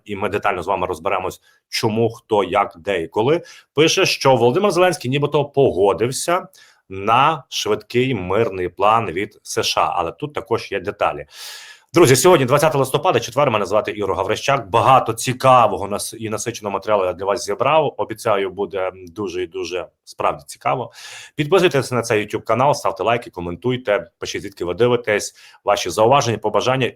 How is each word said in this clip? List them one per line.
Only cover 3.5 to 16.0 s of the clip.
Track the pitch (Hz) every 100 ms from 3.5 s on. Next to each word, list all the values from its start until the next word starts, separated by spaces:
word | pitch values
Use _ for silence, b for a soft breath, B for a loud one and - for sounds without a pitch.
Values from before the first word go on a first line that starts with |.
| B B
Пише, | - 156 196
що | 175 - 135
Володимир | 127 120 165 202
Зеленський | 170 185 - 123
нібито | 143 143 151
погодився | 143 143 123 85 101 87 120 131 - 180 185 b b b -
на | 95 101 120 147 151 -
швидкий | - 104 107 - 120 127
мирний | 113 90 101 110 95 90
план | - 101 113 101
від | 82 104 -
С | - 113
Ш | 101 107
А, | 80
але | 85 85
тут | - 147
також | 147 - 110 -
є | 98
деталі. | 90 - 87 73 71 B B B B B B
Друзі, | - 143
сьогодні | 131 180 170
двадцяте | 123 135 156 143
листопада, | 131 143 185 131
четвер, | - 127 143
мене | 107
звати | 90 104 104
Ігор | 101 95
Гаврищак. | 87 95 104 - 139 98
Багато | 113 110 131 -
цікавого | 110 - 123 131 123 110 92 98
нас-, | 101